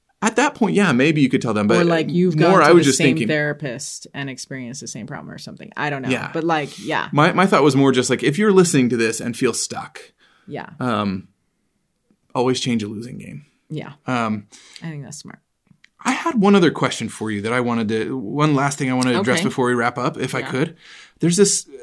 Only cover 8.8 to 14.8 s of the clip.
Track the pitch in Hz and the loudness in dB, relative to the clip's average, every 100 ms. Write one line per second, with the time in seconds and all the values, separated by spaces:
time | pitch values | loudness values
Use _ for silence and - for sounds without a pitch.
8.8 | 123 127 113 - 120 110 127 - - 95 | 2 2 0 -2 -6 -2 -2 -2 -6 -8
9.8 | 78 - - _ _ _ - 113 - - | -12 -18 -20 _ _ _ -16 -14 -12 -6
10.8 | 123 104 101 92 - _ _ _ _ _ | -2 -2 -2 -4 -10 _ _ _ _ _
11.8 | _ _ _ _ _ 131 123 127 127 117 | _ _ _ _ _ -2 0 0 0 -2
12.8 | 104 107 120 101 101 143 - _ - 151 | -4 -8 -12 -14 -14 -18 -20 _ -14 -14
13.8 | - - - 123 110 107 - - - - | -14 -14 -6 -4 -2 -6 -8 -20 -20 -16